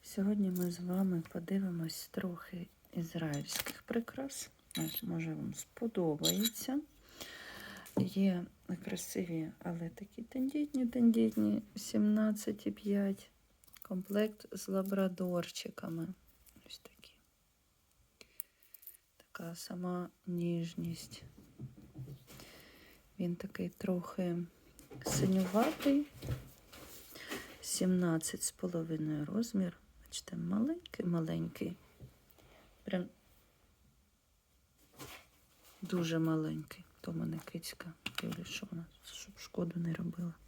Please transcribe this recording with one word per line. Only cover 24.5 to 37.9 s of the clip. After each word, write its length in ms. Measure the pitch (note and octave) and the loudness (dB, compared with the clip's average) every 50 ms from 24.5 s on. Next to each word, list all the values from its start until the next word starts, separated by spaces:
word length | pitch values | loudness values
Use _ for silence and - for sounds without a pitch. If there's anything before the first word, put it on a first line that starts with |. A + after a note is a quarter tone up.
| - - - - - - - - - - - | -10 -20 -20 -20 -20 -20 -20 -16 -14 -8 -6
синюватий. 1000 | - - C3+ - F#3+ F#3 F#3+ F#3+ F#3 F#3 G#3 A#3+ D4+ D#4+ - - C#4+ C#4 C#4+ D4 - - - - - - - - - - - - - - - - - - - - - - - - - - - - - - - - - | -2 2 4 4 6 6 4 4 4 6 6 6 4 2 2 4 6 6 6 4 0 -8 -12 -4 -4 -4 -4 -4 -16 -20 -20 -20 -20 -18 -18 -16 -16 -16 -18 -18 -16 -16 -16 -10 -8 -8 -8 -8 -12 -16 -12 -6 -4
Сімнадцять 720 | - - F#3 F#3 F#3 F3+ F3+ E3+ E3 D#3+ D#3+ - - - - | 0 4 4 6 6 6 6 4 4 2 2 -2 -4 -2 -2
з 80 | - | -4
половиною 720 | - - - F#3 F3 E3+ E3 E3 D#3+ D#3 D#3 D#3 D3+ D3 D3 | -2 -2 -4 0 0 0 0 0 0 0 0 0 0 0 -2
розмір. 520 | D3 F3+ G#3+ A#3 A#3 - G3 F#3 F3 - - - - - - | 0 0 0 0 2 2 2 2 2 -2 -8 -20 -20 -20 -20
Бачите, 340 | - - - - - - F3+ | -20 -12 -12 -10 -10 -8 -6
маленький-маленький. 1400 | E3+ E3+ E3+ F#3 G#3 A3+ D4 E4 F4 - - - - - F3+ E3+ E3 D#3+ D#3+ E3+ E3+ E3 E3+ - - G3+ F3 F3+ - - - - - - - - _ _ _ - - - - - - - - - _ - | -4 -2 0 2 2 4 2 0 -2 -4 -12 -6 -2 0 2 2 2 2 0 0 -2 -2 -4 -2 -4 -4 -4 -4 -8 -14 -20 -20 -20 -20 -20 -20 _ _ _ -20 -20 -20 -20 -20 -20 -20 -20 -20 _ -6
Прям 220 | - - F3+ F3+ - - _ _ _ _ _ _ _ _ _ _ _ _ _ _ - _ _ _ _ _ _ _ _ _ _ _ _ _ _ _ _ _ _ _ _ - - - - - - - _ _ _ _ _ _ _ _ - - - | -2 -2 -2 -2 -4 -10 _ _ _ _ _ _ _ _ _ _ _ _ _ _ -20 _ _ _ _ _ _ _ _ _ _ _ _ _ _ _ _ _ _ _ _ -16 -14 -14 -14 -14 -16 -18 _ _ _ _ _ _ _ _ -20 -14 -12
дуже 380 | - F3 - F3+ E3+ D#3+ E3 D#3+ | -4 0 2 2 4 4 4 4
маленький. 640 | D#3+ D#3+ D#3+ D#3 D#3 D#3 D#3 D#3 D3+ - - - F3+ - - _ | 4 4 4 4 2 0 -2 -4 -4 -8 -14 -18 -18 -20 -20 _
То 100 | - - | -6 -4
в 60 | E3 | -2
мене 220 | E3 E3 E3 D#3+ D#3+ - | 0 0 0 0 -2 -6
кицька. 480 | - - E3+ - - - - - E3+ | -6 -8 -8 -8 -8 -12 -10 -12 -12